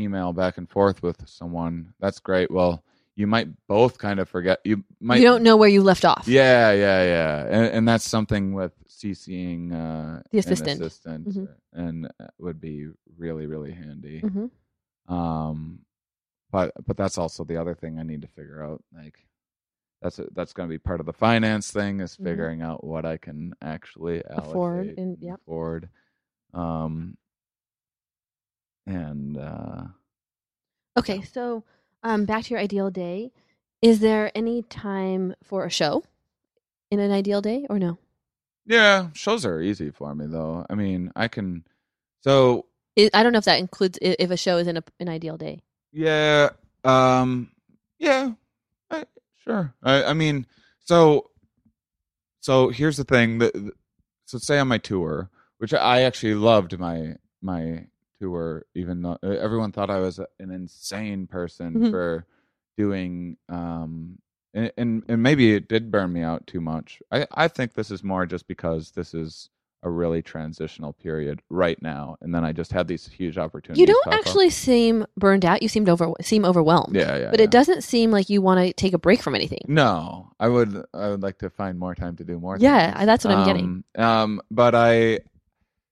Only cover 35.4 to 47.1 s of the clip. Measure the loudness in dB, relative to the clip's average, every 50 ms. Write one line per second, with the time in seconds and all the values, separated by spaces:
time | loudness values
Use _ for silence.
35.4 | _ -8 -6 -6 -4 -4 -2 -2 0 0 0 -2 -6 _ _ _ _ _ _ _
36.4 | _ _ _ _ _ _ _ _ _ -4 -2 0 0 0 0 0 0 0 -2 -2
37.4 | -2 -2 -4 -4 -4 -4 -2 -2 -2 -2 -4 -6 _ _ _ _ _ _ _ _
38.4 | _ _ _ _ _ 2 4 6 8 6 6 4 2 -4 -10 -6 -2 -2 -2 0
39.4 | 0 -2 -2 -2 -2 -2 -2 -4 -6 -10 -10 -12 -12 -12 -10 -10 -10 -8 -6 -6
40.4 | -6 -6 -6 -8 -8 -8 -6 -4 -4 -4 -4 -4 -6 -6 -6 -6 -6 -4 -4 -6
41.4 | -8 -8 -8 -10 -14 _ _ _ _ _ _ _ _ _ _ _ 0 4 6 6
42.4 | 6 6 4 2 -2 _ _ _ _ _ 2 4 4 6 6 6 4 4 4 2
43.4 | 4 2 2 2 0 -4 -4 -2 -2 -2 -2 -2 -2 -2 0 0 0 -2 -2 -2
44.4 | 0 0 0 0 0 -2 -4 -6 -8 _ _ -12 -10 -8 -8 -8 -8 -10 -10 -10
45.4 | -12 -12 -12 -14 _ _ _ _ _ _ -6 -2 0 0 2 2 4 4 6 6
46.4 | 4 4 2 _ _ _ _ _ 2 4 6 6 6 6